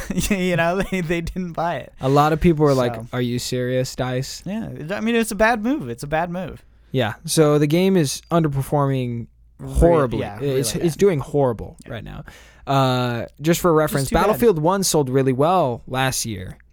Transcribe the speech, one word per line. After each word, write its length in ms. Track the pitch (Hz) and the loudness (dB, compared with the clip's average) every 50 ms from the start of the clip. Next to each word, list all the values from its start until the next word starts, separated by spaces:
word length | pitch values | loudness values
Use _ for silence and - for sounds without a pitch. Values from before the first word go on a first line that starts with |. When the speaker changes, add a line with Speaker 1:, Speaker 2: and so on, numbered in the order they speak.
| - | -2
Speaker 1:
<laughs> 240 | - 190 180 - - | -4 -4 -2 0 0
You 280 | 208 190 180 185 175 160 | 0 0 0 0 0 0
know, 240 | 165 170 175 196 | 0 0 0 -2
they, 180 | 185 - - 185 | -2 -2 -4 -4
they 220 | 175 156 180 175 | -2 -2 -2 -4
didn't 320 | 170 165 - 185 185 175 160 | -4 -6 -6 -6 -8 -8 -6
buy 240 | 160 156 170 165 127 | -4 -4 -4 -4 -6
it. 160 | - - - - | -10 -12 -12 -4
Speaker 2:
A 80 | - 131 | -2 2
lot 240 | 139 143 147 151 160 | 4 4 4 4 2
of 80 | 151 | 2
people 240 | - 180 165 147 151 | 4 2 4 4 4
were 80 | 147 139 | 4 4
like, 220 | 131 123 120 120 | 4 2 0 -2
Speaker 1:
So 120 | 113 113 120 - | -6 -10 -8 -6
Speaker 2:
"Are 80 | 123 | -4
you 180 | 123 120 120 123 | -4 -2 -2 -4
serious, 560 | - - 131 127 123 123 127 127 127 - - | -4 -4 -4 -4 -2 -2 -2 -2 -2 -2 -4
dice?" 480 | - 131 127 127 127 131 - - - - | -6 -4 -4 -2 -4 -4 -6 -8 -12 -10
Speaker 1:
Yeah, 240 | 175 196 220 214 - 127 127 147 156 | -8 -8 -8 -8 -8 -10 -10 -8 -8
I 80 | 196 208 | -6 -4
mean, 160 | 208 226 240 | -2 0 2
it's 160 | 233 226 226 | 2 0 0
a 40 | 226 | 0
bad 280 | 190 220 220 247 220 208 | 2 2 2 2 2 0
move. 240 | 240 277 311 156 120 | -2 -2 -2 -4 -6
It's 160 | 117 120 - | -8 -8 -8
a 40 | 143 | -4
bad 220 | 156 156 170 170 | -2 -2 -2 -2
move. 360 | 170 175 135 131 117 117 - - _ _ _ _ | -4 -8 -8 -10 -12 -14 -18 -20 _ _ _ _
Speaker 2:
Yeah, 220 | - 131 117 104 107 - - | -2 -2 -2 -2 -4 -6 -8
so 340 | 165 - 165 156 147 147 147 | -2 4 4 6 6 6 4
the 100 | 151 151 | 4 2
game 280 | 151 170 185 196 196 | 2 2 4 4 4
is 260 | 185 156 131 - - - - | 4 2 2 -2 -6 -6 -2
underperforming 1000 | 160 170 165 151 139 139 135 - - 147 139 139 135 131 127 120 120 117 113 - _ _ - _ _ - | 0 2 2 2 0 -2 -4 -2 0 0 0 0 0 -2 -4 -4 -6 -8 -10 -12 _ _ -20 _ _ -16
Speaker 1:
Re-, 140 | 135 135 135 135 | -12 -4 2 4
Speaker 2:
horribly. 400 | 160 170 170 160 139 120 110 113 | 6 6 6 4 2 0 0 -4
Speaker 1:
yeah, 160 | - 107 101 104 | -4 -6 -8 -6
Speaker 2:
It's, 320 | 131 143 131 135 135 - - | -4 -2 0 0 0 -2 -2
Speaker 1:
really 120 | 160 - 175 | 0 -2 -2
Speaker 2:
it's 80 | 147 | 0
Speaker 1:
bad. 40 | - | 4
Speaker 2:
doing 200 | 190 202 180 143 | 2 2 2 2
horrible 580 | 123 - - 147 139 127 117 101 92 - - - - | -4 -2 0 0 0 0 0 -4 -8 -14 -14 -18 -16
Speaker 1:
Yeah. 80 | - 120 | -14 -14
Speaker 2:
right 100 | 110 98 | -14 -12
now. 220 | 98 98 104 - - - - - - - - - - | -14 -14 -16 -16 -18 -20 -20 -20 -20 -20 -16 -6 -2
Uh, 600 | 139 135 135 131 127 127 123 123 120 117 101 - - - | 0 2 2 2 2 0 0 -2 -2 -4 -6 -8 -10 -6
just 200 | 143 156 175 - | 0 0 2 4
for 120 | - 185 160 | 4 4 4
reference, 360 | 156 156 151 - 139 139 127 | 4 4 2 0 -2 -2 0
Speaker 1:
too 60 | 233 | 2
bad. 80 | 165 175 | 2 2
Speaker 2:
Battlefield 360 | 202 - - 233 233 196 156 | 2 2 4 4 4 4 4
One 240 | 151 165 190 202 185 | 2 0 0 0 0
sold 260 | - - 160 143 127 | 0 2 0 0 2
really 240 | 127 139 135 135 131 | 2 2 2 2 2
well 480 | 120 143 160 185 185 160 131 117 107 - - | 2 2 2 2 2 2 0 -2 -6 -8 -8
last 380 | 123 127 131 131 127 - - | -4 -2 -2 -2 -2 -4 -6
year. 320 | 117 107 95 92 101 - - - _ | -6 -8 -10 -10 -12 -14 -16 -20 _